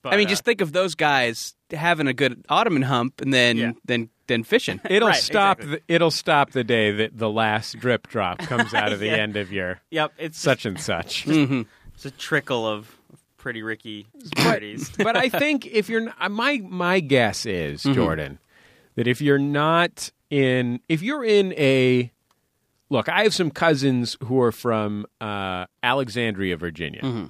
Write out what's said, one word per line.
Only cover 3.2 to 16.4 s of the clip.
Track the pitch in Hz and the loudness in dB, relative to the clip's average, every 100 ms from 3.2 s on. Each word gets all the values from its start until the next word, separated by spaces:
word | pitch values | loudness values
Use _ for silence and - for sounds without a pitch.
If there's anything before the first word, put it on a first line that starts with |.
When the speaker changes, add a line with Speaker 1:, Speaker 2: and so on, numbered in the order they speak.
Speaker 2:
and | 135 | 0
then, | 131 120 117 | 4 4 4
Speaker 1:
Yeah. | 120 117 - | -2 -6 -4
Speaker 2:
then, | 120 113 _ - | -4 -4 _ -2
then | 117 | -2
fishing. | 113 240 - 95 | 2 0 0 -8
Speaker 3:
<laughs> | - | 0
It'll | 196 226 | 2 4
Speaker 1:
Right, | 147 | 2
Speaker 3:
stop | 110 214 196 185 | 2 2 2 0
Speaker 1:
exactly. | 156 156 - | -4 -10 0
Speaker 3:
the, | 165 | 2
it'll | 165 | 2
stop | - - 147 139 | 0 2 2 2
the | 131 113 | -2 0
day | 117 107 | 2 2
that | 104 110 107 | 2 -4 -2
the | 110 | -2
last | 107 110 107 110 113 | 0 0 0 -4 -6
drip | 123 117 - | -2 -2 -2
drop | 113 92 90 | -4 -4 -6
comes | - 123 110 | -6 -2 -2
out | 113 107 | 0 -2
of | 104 | -2
the | 107 | -2
Speaker 1:
<laughs> | |
Yeah. | 110 | -2
Speaker 3:
end | 107 104 | -2 -4
of | 95 | -6
your | 98 90 90 _ | -6 -6 -8 _
Speaker 1:
Yep, | 160 151 - | -4 -4 -6
it's | 156 - | -12 -4
Speaker 3:
such | 151 131 | 0 0
Speaker 1:
just | 113 | -2
Speaker 3:
and | 90 | -6
such. | - 87 87 - 143 | -4 -4 -4 -6 0
Speaker 2:
Mm-hmm. | 156 135 131 113 _ - | 2 2 -2 -4 _ -20
Speaker 1:
it's | - 143 | -18 -18
a | |
trickle | - - 151 135 123 110 | -14 -4 -4 -2 -4 -2
of | 107 113 _ _ - _ _ | -6 -12 _ _ -20 _ _
Pretty | 131 113 | -12 -10
Ricky | 110 110 113 107 104 | -10 -10 -12 -16 -18
Speaker 3:
But, | 277 214 - | -20 -10 0
Speaker 1:
parties. | - 214 107 107 - | 2 0 -4 -12 -12
<laughs> | - | -2
Speaker 3:
but | 208 233 | 0 2
I | 262 | 0
think | 180 294 285 - | 0 0 -2 -2
if | 220 208 | -2 0
you're | 226 | -4
n-, | 226 - | -4 -6
uh, | 180 | -4
my, | 208 | -2